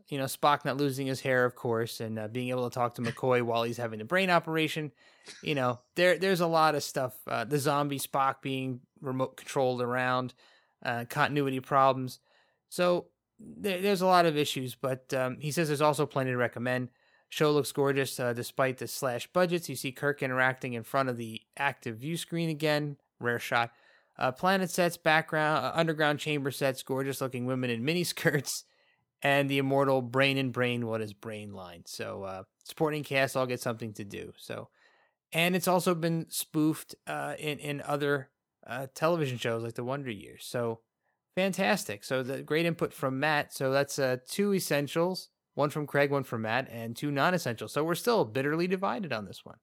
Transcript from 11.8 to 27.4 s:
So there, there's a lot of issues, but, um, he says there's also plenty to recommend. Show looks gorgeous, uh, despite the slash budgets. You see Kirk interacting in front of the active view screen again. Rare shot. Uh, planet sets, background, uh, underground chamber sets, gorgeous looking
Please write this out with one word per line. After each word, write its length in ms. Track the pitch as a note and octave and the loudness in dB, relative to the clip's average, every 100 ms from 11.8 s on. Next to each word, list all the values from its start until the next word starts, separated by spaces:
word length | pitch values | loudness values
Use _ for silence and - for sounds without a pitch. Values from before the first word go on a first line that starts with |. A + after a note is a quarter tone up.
| C3+ C3 B2+ - _ _ _ _ _ | 6 6 -2 -8 _ _ _ _ _
So 380 | - F3+ F3 - _ _ _ | 0 2 2 -2 _ _ _
there, 420 | - - G3 F3+ | -20 -8 -4 0
there's 200 | G3 G3 | 2 2
a 60 | F#3 | 6
lot 180 | F3+ E3+ | 8 6
of 100 | D3 | 4
issues, 360 | C#3+ - C3 | 0 -2 -6
but, 380 | - C3+ C3 - | -4 -4 -4 -4
um, 240 | C#3 B2+ A#2+ | -2 -2 -4
he 140 | D3 | -4
says 160 | C#3 D#3+ | 0 0
there's 140 | C#3+ | 4
also 240 | D3+ D3 C#3+ | 4 4 0
plenty 240 | C#3+ C3 | 0 0
to 60 | B2 | 2
recommend. 520 | A#2+ - A#2+ B2+ B2 _ _ _ _ | 0 0 -2 -2 -4 _ _ _ _
Show 240 | - D3+ | 2 4
looks 200 | D3 C3+ | 4 2
gorgeous, 460 | - C#3 C#3 C3 - | 0 2 2 -2 -2
uh, 140 | B2 | -4
despite 460 | A#2+ A#2+ - C3 B2+ | -4 -4 0 0 -2
the 100 | A#2 | -8
slash 400 | - C3+ A#2+ - | -6 -4 -4 -4
budgets. 360 | F3+ F3+ F3 E3 | 0 2 0 -4
You 80 | C3 | -6
see 160 | C#3 | -6
Kirk 300 | C3 C#3+ C#3 | -2 -2 0
interacting 500 | C3+ B2+ C3 C3 C3 | 0 2 2 2 -4
in 100 | A#2+ | -8
front 260 | A2+ C#3 C3 | -4 0 0
of 100 | A#2+ | -2
the 220 | A#2 A2 _ - | -6 -10 _ -4
active 420 | C#3 B2+ - A2 | -2 -2 -6 -8
view 180 | C#3 E3 | -6 -6
screen 320 | - E3+ E3 | -4 -4 -2
again. 480 | D3+ D3+ D3 D3 C#3+ _ - | -2 0 0 -2 -8 _ -6
Rare 180 | A#2+ A#2+ | -2 -2
shot. 320 | - B2 A#2 _ _ _ _ - | 0 0 0 _ _ _ _ -4
Uh, 120 | C3 | -2
planet 380 | B2+ F#3 G3 F3+ | 0 2 2 0
sets, 300 | - F3 E3+ | 2 0 2
background, 640 | - D#3 D#3+ D#3+ D3+ D#3 | 4 4 2 0 2 2
uh, 80 | B2 | 0
underground 440 | - E3 D3+ D3+ D3 | 0 0 2 2 0
chamber 320 | - D3+ C#3 | -2 -2 -2
sets, 320 | B2+ C#3 C3 | 0 0 -2
gorgeous 400 | - C3 C3+ C3 | -4 -2 -2 -4
looking 240 | C3+ B2+ | -4 -4